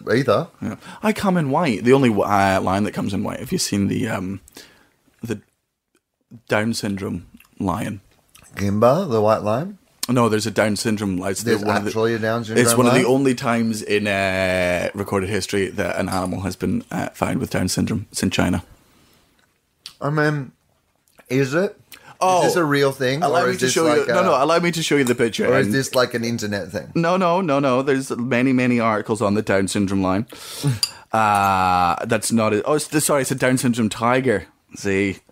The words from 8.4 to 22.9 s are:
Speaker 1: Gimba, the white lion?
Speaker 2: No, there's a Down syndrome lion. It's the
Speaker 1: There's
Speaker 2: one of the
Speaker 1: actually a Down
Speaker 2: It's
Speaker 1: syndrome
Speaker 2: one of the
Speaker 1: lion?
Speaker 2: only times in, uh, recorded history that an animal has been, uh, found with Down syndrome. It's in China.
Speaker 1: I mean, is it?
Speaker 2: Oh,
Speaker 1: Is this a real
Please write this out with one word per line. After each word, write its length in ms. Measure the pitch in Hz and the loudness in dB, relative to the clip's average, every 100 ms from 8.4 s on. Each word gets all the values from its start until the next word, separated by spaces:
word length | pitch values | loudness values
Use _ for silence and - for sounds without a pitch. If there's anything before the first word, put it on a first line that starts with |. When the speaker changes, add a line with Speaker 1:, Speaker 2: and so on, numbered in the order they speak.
| - - | -20 -6
Speaker 1:
Gimba, 540 | 101 104 117 151 196 | -4 2 4 2 0
the 120 | 113 | 0
white 200 | 107 107 | 2 2
lion? 340 | 98 113 180 208 _ _ - | 0 -2 -4 -12 _ _ -2
Speaker 2:
No, 180 | 127 117 | 2 2
there's 200 | 107 107 | 2 0
a 40 | |
Down 240 | 101 107 101 | 0 0 0
syndrome 420 | 117 107 104 92 | -2 -2 -2 -2
lion. 140 | 95 | -4
It's 100 | 95 | -4
the 80 | 110 | -2
Speaker 1:
There's 120 | 110 | 0
Speaker 2:
one 140 | 104 101 | 0 -2
of 60 | |
the 60 | 101 | -2
Speaker 1:
actually 260 | 107 113 117 | -2 0 0
a 40 | |
Down 220 | 110 117 | -2 -4
Speaker 2:
It's 60 | 110 | 0
Speaker 1:
syndrome 280 | 113 120 117 | 2 4 4
Speaker 2:
one 100 | 123 | 4
of 60 | |
the 100 | 127 | 4
Speaker 1:
lion? 20 | 123 | 4
Speaker 2:
only 220 | 135 135 123 | 2 2 0
times 480 | 135 117 113 107 | 0 0 0 -4
in, 240 | - 104 104 | -2 0 0
uh, 840 | 98 98 95 95 92 90 90 92 101 | 0 0 0 0 0 0 0 -2 -4
recorded 340 | 98 98 92 | -4 -2 -2
history 380 | 104 - 101 92 | -4 -2 -2 -2
that 280 | 87 90 87 | -2 -4 -2
an 120 | 98 | -4
animal 320 | 95 92 92 | -4 -4 -4
has 140 | 95 95 | -6 -4
been, 280 | - 95 - | -4 -4 -6
uh, 200 | - - | -8 -8
found 240 | - 92 - | -4 -4 -2
with 140 | - | -4
Down 160 | - 92 | -4 -2
syndrome. 400 | - 95 - 107 | -2 -4 -4 -8
It's 120 | - | -4
in 80 | 95 | -2
China. 320 | - 90 92 - - _ _ _ _ _ _ _ _ _ _ - - | 0 0 -2 -6 -18 _ _ _ _ _ _ _ _ _ _ -20 -8
Speaker 1:
I 80 | 139 | -4
mean, 420 | 151 151 147 127 - _ _ _ _ _ _ - | 0 0 0 -6 -14 _ _ _ _ _ _ -4
is 240 | 127 135 | 0 0
it? 220 | 147 196 - _ - - - | 0 -2 -4 _ -20 -20 -2
Speaker 2:
Oh, 180 | 185 180 | 2 4
Speaker 1:
Is 80 | 143 | 4
this 80 | 180 | 2
a 80 | 160 | 2
real 260 | 143 139 | 4 2